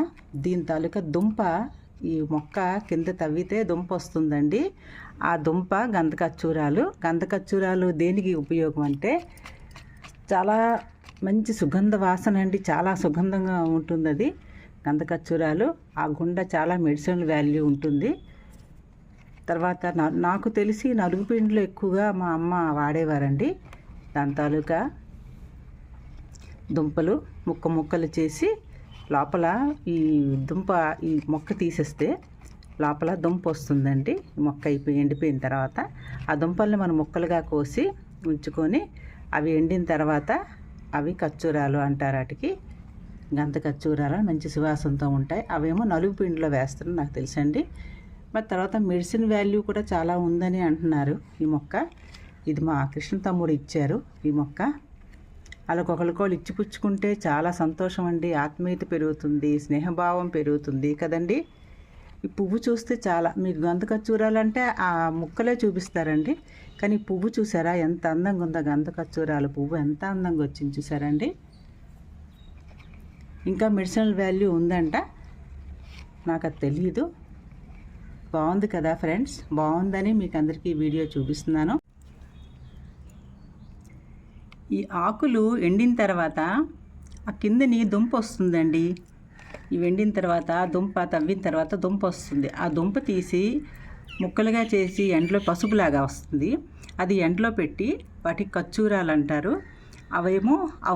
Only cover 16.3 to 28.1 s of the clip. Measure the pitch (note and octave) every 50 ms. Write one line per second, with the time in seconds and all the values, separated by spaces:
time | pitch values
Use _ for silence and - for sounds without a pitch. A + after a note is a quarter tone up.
16.3 | F3+ F#3 F#3 F#3 - D#3+ D#3 E3+ F3+ F3+ E3 D3+ D3 D3 - F3+ F3+ F3 E3+ D#3
17.3 | D#3 D3+ D3 D3 D3 D#3 D3+ D3+ C#3 C#3 D#3+ D#3 C#3+ C#3 E3 B3+ F4+ G4 - -
18.3 | - - - - - - - - - - - - - - - - - - - -
19.3 | - - - - E3+ D#3+ E3+ F3+ F3+ F3 - F3 F3 E3+ D#3 D#3 E3 E3+ F3 F3
20.3 | F#3 G3+ F#3+ A3+ G#3+ G#3+ G#3 G#3+ G#3+ G#3+ - C4 B3 A3 F#3 F3 F3+ F#3+ G3+ -
21.3 | A#3 A3+ A3 G#3+ G#3+ G#3+ G3 F#3+ - - G3+ F#3+ F3+ G3 G#3 G#3+ G3 F#3 F3+ F3
22.3 | E3 D#3+ E3 F3 F3+ F3+ E3+ D#3+ D3 D3 D3 D3 D3+ D#3+ E3 D#3 D3+ C#3+ C#3+ C#3
23.3 | C#3 C#3 G#3+ D#4 F#4+ - - - - - - - - - - - - D3 C#3+ C#3+
24.3 | C#3 D3 D3 D3 D3+ D#3 D3 - E3 E3 A#3 D4+ - - - - - - - -
25.3 | - - - - - - - - - - - - - - - - - - - -
26.3 | - - - - - - - - D3+ E3 D3+ - - F3 D#3+ E3+ A3 D4+ - -
27.3 | - - - - E3 - - E3 E3 D#3+ D3+ D#3 - E3+ E3 D#3